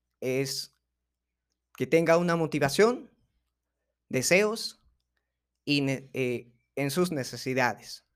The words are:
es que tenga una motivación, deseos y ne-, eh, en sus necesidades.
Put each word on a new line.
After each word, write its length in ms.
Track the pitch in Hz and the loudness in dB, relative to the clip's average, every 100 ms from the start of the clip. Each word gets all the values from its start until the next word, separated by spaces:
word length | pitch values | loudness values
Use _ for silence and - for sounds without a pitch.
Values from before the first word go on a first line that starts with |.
| _ _ | _ _
es 560 | 123 135 135 - - _ _ _ _ _ _ _ _ _ _ - | -4 -2 -4 -6 -12 _ _ _ _ _ _ _ _ _ _ -8
que 120 | 127 | 0
tenga 300 | 160 165 170 | 2 4 4
una 200 | 175 170 | 4 0
motivación, 760 | 156 147 143 143 220 254 294 _ _ _ _ _ _ _ _ _ _ | 0 0 0 4 4 2 -8 _ _ _ _ _ _ _ _ _ _
deseos 720 | - 123 175 214 220 - - _ _ _ _ _ _ _ _ - | -4 4 4 4 -2 -10 -14 _ _ _ _ _ _ _ _ -2
y 160 | 143 | 0
ne-, 280 | 139 131 139 | 0 -4 -6
eh, 400 | 127 127 117 - _ _ - | -4 -2 -4 -8 _ _ -4
en 120 | 139 | -2
sus 220 | 139 180 | 0 0
necesidades. 960 | 156 123 120 131 131 123 101 - - _ | -2 -6 -8 -4 0 0 -2 -12 -20 _